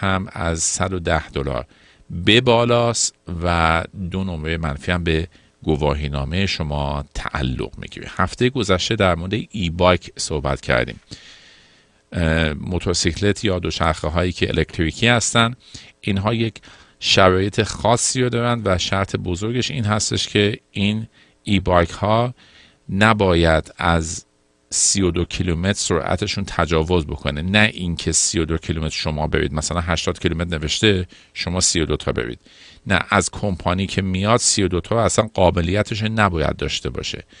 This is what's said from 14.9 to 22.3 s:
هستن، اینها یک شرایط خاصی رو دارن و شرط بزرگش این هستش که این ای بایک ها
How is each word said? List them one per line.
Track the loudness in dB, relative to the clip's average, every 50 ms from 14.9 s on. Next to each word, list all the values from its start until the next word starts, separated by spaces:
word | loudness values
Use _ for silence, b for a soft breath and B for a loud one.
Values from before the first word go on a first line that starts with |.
| 0 2 2
هستن، | 4 4 2 2 2 2 2 2 2 0 B B B B B B B B _
اینها | -4 -2 -2 0 0 0 0
یک | 0 -2 -2 -4 -8 B B B B B B B B
شرایط | -2 2 4 6 6 6 6 4 2 0 0 0
خاصی | -2 -2 -2 -2 2 2 2 2 2 0 0 0
رو | 0 0
دارن | 0 0 0 0 0 0 0
و | 0 0 0
شرط | 0 -2 -2 -2 -2 -2 -4
بزرگش | -4 -4 -4 -4 -4 -4 -4 -2 -2 -2 -2
این | -2 -2 0
هستش | 0 0 0 0 -2 -2 -2 -2 0
که | 2 2 2 2 0 -4 _ _
این | -4 -2 0 0 0 -2 -6 -10 b b b b b b
ای | -4 0 0 0
بایک | 2 4 4 4 4 2
ها | 0 -2 0 2 2 2 0 -2